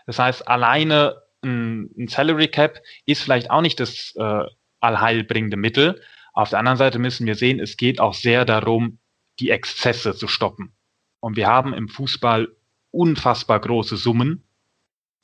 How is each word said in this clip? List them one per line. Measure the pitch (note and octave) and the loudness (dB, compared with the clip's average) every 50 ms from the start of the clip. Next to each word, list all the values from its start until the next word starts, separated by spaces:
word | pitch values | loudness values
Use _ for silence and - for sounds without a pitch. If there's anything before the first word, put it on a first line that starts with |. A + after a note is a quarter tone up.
| - | -14
Das | - A#2 | -8 -2
heißt, | - B2 B2+ B2 - - | 0 0 0 0 -2 -2
alleine | - B2 B2 A#2+ A#2 C3 D3+ D#3 D#3 D3+ D3 D3 C3+ - - _ _ _ _ - | 0 0 2 4 2 2 2 2 2 4 4 4 2 0 -6 _ _ _ _ -6
ein, | C3 B2 A#2+ A#2 A2+ A2+ A2 - - - | -4 -4 -2 -2 -4 -6 -6 -8 -10 -10
ein | - B2 | -10 -10
Salary | A2 - - C#3+ D#3+ D#3+ D3+ D#3 | -6 -2 0 0 2 2 2 0
Cap | D3+ - D3 D3 D#3 - - - - - - - | 0 2 2 2 2 0 -6 -20 -20 -20 -8 -4
ist | - D3 - | -4 -2 -2
vielleicht | - - C3 B2 A#2+ - | 0 0 0 0 2 2
auch | G#2+ D3+ | 2 2
nicht | E3+ D#3 - - | 2 2 0 -2
das, | B2 - - - - - - | -4 -6 -6 -10 -14 -12 -8
äh, | - A2 G#2+ G#2 G#2 C#2+ - - _ _ _ _ - | -4 -2 -2 -2 -2 -4 -6 -10 _ _ _ _ -2
allheilbringende | A#2+ A#2 A2+ F2+ G#2 A2+ A2+ A2+ G#2+ - A2+ A2+ A2 G#2 G2+ | 0 0 2 2 2 2 0 0 -2 -2 -2 -2 -2 -4 -2
Mittel. | G2+ G2+ A2+ A2+ C3+ D3 F3 G3 - - - - - - _ - | -2 -2 0 2 4 2 2 2 -2 -10 -20 -20 -20 -18 _ -2
Auf | G#2 G#2+ - | -2 -2 0
der | G#2+ | 0
anderen | G#2 A2+ B2+ C3 B2 | 0 2 2 2 4
Seite | C3+ C3 A#2+ | 2 2 2
müssen | A#2 B2 B2+ B2 - A#2 | 0 -2 -2 -2 -4 -2
wir | A2 G#2+ | -4 -2
sehen, | G#2+ B2 B2+ C3 - | 0 2 0 0 0
es | - G#2 - | -4 -8 -6
geht | - A#2+ B2 B2+ - | -2 0 0 2 2
auch | D#3 G2+ F#2 | 0 0 0
sehr | - - A#2+ A#2 B2 B2 | 0 0 2 2 2 4
darum, | A#2+ A2 A2 - A#2 A#2 A2+ A#2 A2+ A2 _ _ _ _ _ _ _ _ - | 2 2 2 2 2 0 0 0 -2 -6 _ _ _ _ _ _ _ _ -6
die | B2+ A#2+ | -2 0
Exzesse | - - - - - - - B2 A#2 A#2+ - A2 F#2+ | -2 -2 -2 -6 -6 -2 -2 -2 0 -2 -4 -6 -6
zu | - A2 | -6 -6
stoppen. | G2+ - - A2 F#2+ - - F#2+ - _ _ _ _ _ _ _ _ _ - | -4 -4 -2 -2 -4 -4 -8 -16 -16 _ _ _ _ _ _ _ _ _ -10
Und | - A2+ G#2+ | -8 -6 -2
wir | A2 G2 | 0 2
haben | G#2 A#2+ C3 C3 C#3 B2+ | 4 4 4 2 0 -4
im | - A2+ G2+ | -8 -8 -10
Fußball | - - C3+ B2+ - - - A#2+ A2+ A2 A#2 - - _ _ _ _ _ _ _ | -8 -8 -6 -6 -4 -2 0 2 2 2 0 -2 -8 _ _ _ _ _ _ _
unfassbar | - E3+ F3 E3 D3 - - - C#3 - - - A2 G#2 | -2 0 2 2 2 2 2 0 0 0 0 0 0 0
große | - - A#2+ A2+ G#2 - A2 | 0 0 -2 -2 -2 -4 -4
Summen, | F#2+ - A#2+ A2+ A#2+ B2 D3 E3+ - _ _ _ _ _ _ _ _ _ _ _ _ _ _ _ _ | -2 0 0 2 2 2 0 -2 -6 _ _ _ _ _ _ _ _ _ _ _ _ _ _ _ _